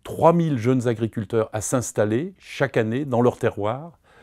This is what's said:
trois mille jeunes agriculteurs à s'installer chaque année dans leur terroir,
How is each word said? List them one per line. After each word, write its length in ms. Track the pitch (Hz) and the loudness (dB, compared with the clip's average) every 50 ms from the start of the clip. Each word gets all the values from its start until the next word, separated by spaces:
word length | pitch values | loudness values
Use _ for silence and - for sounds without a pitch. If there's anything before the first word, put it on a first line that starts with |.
| _ | _
trois 300 | - - - 143 165 170 | -12 -4 2 4 4 6
mille 260 | 170 165 160 143 120 | 4 2 2 0 0
jeunes 300 | 107 123 131 131 113 123 | 0 0 0 2 2 0
agriculteurs 640 | 117 107 117 110 - 117 104 - - 113 107 - - | 0 0 -2 -4 -4 -6 -6 -2 0 0 0 0 -2
à 80 | 110 | -6
s'installer 760 | - - - 127 110 - - - 107 104 110 120 160 196 190 - | -4 -2 -2 -2 -2 -2 -2 0 0 2 0 0 -2 -4 -8 -14
chaque 380 | - - - - 143 127 - | -20 -18 -4 -2 -2 0 2
année 280 | 135 113 110 113 131 156 | 0 0 0 -2 -4 -4
dans 160 | 139 123 113 | -2 0 2
leur 180 | 123 123 - - | 4 2 2 2
terroir, 600 | - 110 - 110 101 104 117 135 160 170 - _ _ _ - - | -2 -2 -2 -2 -4 -4 -4 -6 -8 -14 -20 _ _ _ -20 -20